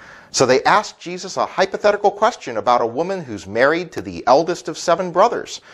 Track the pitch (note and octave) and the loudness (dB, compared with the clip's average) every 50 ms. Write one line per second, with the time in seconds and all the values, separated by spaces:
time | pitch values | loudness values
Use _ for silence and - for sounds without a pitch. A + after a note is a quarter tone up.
0 | - - - - - - - - C3+ A#2+ B2+ B2+ - D3 F3 G#3 G#3 - - - | -20 -20 -20 -20 -14 -4 0 2 4 4 4 4 4 4 4 2 2 -2 -10 -14
1 | - E3+ F3+ F#3 F#3+ F#3+ - C3 A2 - - - F#3+ F#3+ - G3 - G#3 G#3 G3+ | -14 -12 -12 -10 -10 -8 -4 -4 -4 -2 0 -2 -2 -2 -2 0 0 0 2 2
2 | G#3 G3+ G3+ G3+ A3 A#3 B3 - - - A#2 G#2+ G#2 B2 B2 A#2+ A#2 A2+ A#2 C3 | 2 0 0 2 0 0 0 -2 -10 -8 -6 -2 2 2 2 2 2 0 -2 -4
3 | E3+ F#3 G3 F#3 D#3+ B2 G#2+ G2 F2+ F#2+ G2+ A2+ C3 C#3+ D#3+ E3+ F3+ D#3+ - A#2 | -6 -4 -6 -8 -8 -10 -10 -12 -10 -4 0 2 2 2 2 0 -4 -8 -10 -12
4 | F#2 G2+ F2+ E2 - - B2+ D3+ E3+ F3 E3+ - - F3 D#3 - - F3+ E3+ F3 | -10 -10 -10 -2 2 4 4 4 4 0 -4 -6 -6 -10 -10 -4 0 0 0 0
5 | F#3 F3+ E3 F3+ G3+ A#3+ - G2+ - - - - _ - | 0 -2 2 2 2 2 2 -2 -8 -10 -14 -16 _ -20